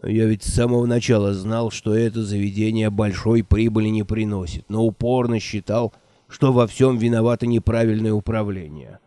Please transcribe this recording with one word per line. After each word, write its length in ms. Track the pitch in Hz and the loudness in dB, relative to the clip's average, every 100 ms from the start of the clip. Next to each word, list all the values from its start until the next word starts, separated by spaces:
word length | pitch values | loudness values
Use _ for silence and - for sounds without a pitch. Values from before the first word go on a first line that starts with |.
"Я 240 | - 110 110 | -4 0 2
ведь 160 | 107 | 0
с 100 | - | -2
самого 320 | - 120 120 | 0 2 2
начала 480 | 120 120 117 110 101 | 2 0 2 2 2
знал, 380 | 98 98 113 113 | -2 -4 -2 -4
что 240 | - 110 | -4 -2
это 280 | 110 113 113 | 0 0 -2
заведение 680 | 104 104 101 98 107 110 110 | -4 -2 -2 0 0 0 0
большой 520 | 101 107 87 107 117 | 0 -2 0 2 2
прибыли 460 | 107 104 113 110 107 | 4 2 2 2 0
не 140 | 110 | -2
приносит, 640 | 101 110 107 101 87 82 - | -2 -2 -2 -4 -6 -10 -6
но 160 | 107 | 0
упорно 540 | 113 - 117 127 120 113 | 0 0 -2 0 0 -2
считал, 540 | - 107 - 110 113 - _ _ _ | -4 -8 -2 -2 -2 -8 _ _ _
что 240 | - 139 | 0 2
во 140 | 123 113 | 4 2
всём 320 | - 131 123 | 4 2 4
виновато 480 | 117 117 113 120 120 | 0 2 2 0 0
неправильное 680 | 113 - 113 113 107 110 | 0 2 2 2 0 0
управление. 840 | 107 107 110 104 95 78 76 62 - | -2 -2 -4 -4 -8 -10 -16 -18 -20